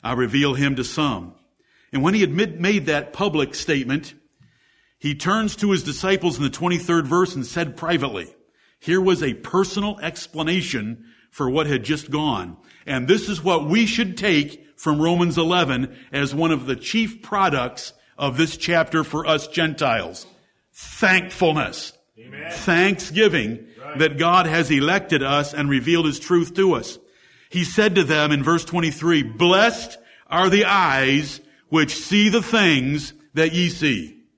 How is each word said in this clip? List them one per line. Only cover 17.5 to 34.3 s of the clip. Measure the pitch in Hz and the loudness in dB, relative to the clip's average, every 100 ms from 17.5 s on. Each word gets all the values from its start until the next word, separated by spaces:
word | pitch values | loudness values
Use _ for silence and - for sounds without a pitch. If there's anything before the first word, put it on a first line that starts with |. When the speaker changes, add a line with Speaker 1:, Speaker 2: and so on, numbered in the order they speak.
| 143 123 - - _ _ - | 2 -4 -6 -16 _ _ -6
Speaker 1:
of | 139 131 | -4 0
this | 160 - | -2 -2
chapter | - 170 160 165 | 0 0 2 -2
for | 147 151 165 | -2 -4 0
us | 156 151 | -2 -2
Gentiles. | - 160 143 139 113 85 - - _ _ _ _ | -2 -2 0 0 0 -4 -10 -20 _ _ _ _
Thankfulness. | - - - 202 185 185 - 170 151 104 - - - _ _ | -20 -20 0 2 2 0 0 0 2 -4 -8 -14 -18 _ _
Speaker 2:
Amen. | - - - | -20 -16 -12
Speaker 1:
Thanksgiving | - - 170 190 196 - 160 214 156 107 117 - - - 135 | -8 0 2 2 0 -4 2 2 2 -2 -8 -14 -20 -14 0
that | 156 143 | 0 2
God | 165 180 170 | 4 4 4
has | 160 156 | 0 2
elected | 143 143 190 196 151 | 2 2 0 2 0
us | 135 143 147 | 2 0 0
and | 147 143 | -2 0
revealed | 135 123 170 156 | 0 2 2 2
his | 143 | -2
truth | - 175 170 | 0 2 2
to | 175 190 | 2 2
us. | 135 - - _ _ _ _ _ | 2 -4 -14 _ _ _ _ _
He | 180 | -4
said | 170 - 214 185 | -2 2 2 4
to | |
them | 147 151 151 | 2 2 2
in | 147 | 2
verse | 139 165 | 2 0
twenty-three, | - 175 165 143 160 160 | 0 -2 -2 -2 0 0
"Blessed | 117 110 175 185 226 233 - - _ - _ | -2 0 4 4 4 0 -12 -16 _ -20 _
are | 165 185 | 0 4
the | 202 | 4
eyes | 190 196 170 135 131 139 147 - - _ _ | 4 2 2 2 2 2 0 -10 -18 _ _
which | 156 151 | 0 0
see | - - 208 208 | -2 0 4 4
the | 220 | 2
things | 190 226 190 143 127 147 143 - _ | 2 2 4 4 0 -4 -6 -16 _
that | 147 165 | 0 0
ye | 170 175 | 2 -2
see." | 175 156 113 78 - _ | 0 -2 -2 -6 -16 _